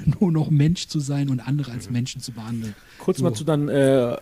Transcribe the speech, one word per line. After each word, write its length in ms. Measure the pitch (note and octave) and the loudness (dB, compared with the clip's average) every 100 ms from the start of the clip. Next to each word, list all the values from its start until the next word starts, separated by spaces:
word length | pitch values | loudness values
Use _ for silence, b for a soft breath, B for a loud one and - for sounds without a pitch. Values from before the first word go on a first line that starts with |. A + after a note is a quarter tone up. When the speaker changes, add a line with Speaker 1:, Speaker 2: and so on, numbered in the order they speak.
| - | 0
Speaker 1:
<laughs> 140 | - | 2
nur 100 | F#3 | 2
noch 200 | D#3 D3+ | 2 2
Mensch 360 | D3 D#3 F3+ - | 4 4 2 -2
zu 140 | D#3 | -4
sein 300 | C#3 C#3+ C#3 | -2 -2 0
und 100 | B2+ | -2
andere 320 | B2+ D3 C3 | -2 -4 -4
als 140 | A#2 - | -8 -6
Speaker 2:
Mhm. 60 | |
Speaker 1:
Menschen 260 | A#2+ B2 C3 | -4 -4 -8
zu 100 | B2+ | -12
behandeln. 420 | A2+ A2 A#2 G#3 - B - | -12 -8 -6 -8 -12 B -6
Speaker 2:
Kurz 200 | - - | -2 0
Speaker 1:
So. 60 | |
Speaker 2:
mal 80 | F3 | 0
zu 100 | A2 | 0
dann, 240 | D#3 D3 D3 | 0 0 2
äh, 460 | C#3 C3+ C3+ A#2+ - | 4 4 4 2 -2